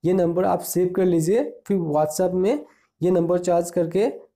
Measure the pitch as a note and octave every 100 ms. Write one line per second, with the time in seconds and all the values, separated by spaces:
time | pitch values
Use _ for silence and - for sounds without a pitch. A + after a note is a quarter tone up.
0 | E3 F#3 E3+ E3+ F#3+ F3 - F3+ F#3 F#3
1 | F#3 E3 D#3+ A3+ D4 - - G3 D#3+ D3
2 | D#3 - F3+ F#3 G3 D4 - _ _ _
3 | F3 F3+ E3 F3 F3+ F3 E3+ F3+ E3 F#3
4 | B3 - -